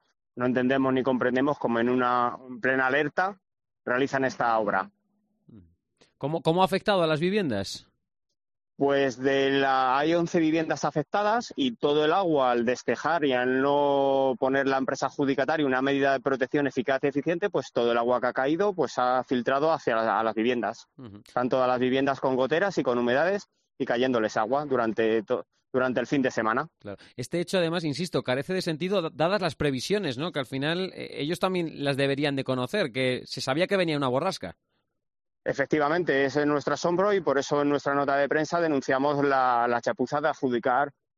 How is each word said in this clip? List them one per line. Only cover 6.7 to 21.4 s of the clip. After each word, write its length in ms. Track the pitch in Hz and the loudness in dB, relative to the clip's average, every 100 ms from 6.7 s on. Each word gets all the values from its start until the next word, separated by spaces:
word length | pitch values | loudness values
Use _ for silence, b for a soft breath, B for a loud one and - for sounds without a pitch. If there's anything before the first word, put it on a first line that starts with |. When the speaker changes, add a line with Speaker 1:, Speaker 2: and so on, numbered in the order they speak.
| 190 - 196 | 2 0 2
Speaker 2:
a 40 | 165 | 2
las 120 | 151 | 0
viviendas? 680 | 180 208 165 101 98 - - _ _ _ _ _ _ _ _ - | 0 0 0 -2 -4 -10 -16 _ _ _ _ _ _ _ _ -2
Speaker 1:
Pues 400 | 139 139 139 120 | 2 2 2 0
de 340 | 135 135 139 | 0 2 2
la, 460 | 139 139 131 131 135 | 2 2 2 2 2
hay 140 | 151 | 2
once 240 | 170 170 180 | 2 2 2
viviendas 460 | 160 160 160 147 | 2 2 0 -2
afectadas 720 | 151 156 - 202 208 233 226 - | -2 -2 -2 0 0 0 -4 -4
y 200 | 131 113 | -4 0
todo 280 | 147 147 | 0 2
el 80 | 151 | 2
agua, 380 | 180 180 147 127 | 2 2 2 2
al 160 | 120 117 | 2 0
despejar 580 | 123 - 117 147 160 | -2 -2 -2 0 0
y 80 | 143 | 2
al 300 | 123 127 131 | 2 2 2
no 760 | 139 143 143 139 139 135 135 123 | 2 2 2 2 2 2 2 0
poner 300 | 131 135 135 | 0 2 2
la 80 | 135 | 0
empresa 300 | 131 135 135 | -2 -2 -4
adjudicataria 580 | - 135 139 135 156 | 0 0 0 0 0
una 160 | 139 127 | 0 0
medida 320 | 139 139 139 | 0 2 2
de 80 | 135 | 0
protección 460 | 135 135 127 151 139 | 0 -2 0 0 0
eficaz 360 | 131 123 135 | -2 -2 0
y 20 | 143 | 0
eficiente, 420 | 143 156 175 202 | -2 -2 -2 -2
pues 240 | 170 - | -4 -4
todo 200 | - 120 | 0 0
el 40 | 117 | 2
agua 240 | 120 123 | 2 0
que 60 | 123 | 0
ha 60 | |
caído, 400 | 127 135 165 202 | 0 0 0 0
pues 240 | 190 127 - | 0 -2 0
ha 260 | 127 127 | 0 0
filtrado 480 | 120 127 120 135 156 | 0 -2 0 0 2
hacia 240 | 156 - 113 | 0 0 0
la, 240 | 113 101 | 2 0
a 20 | |
las 120 | 113 | 0
viviendas, 540 | 110 117 120 104 117 - - | 0 0 0 -2 -6 -14 -20
Speaker 2:
Ujú. 240 | 120 101 - | -18 -18 -8
Speaker 1:
tanto 300 | - | -4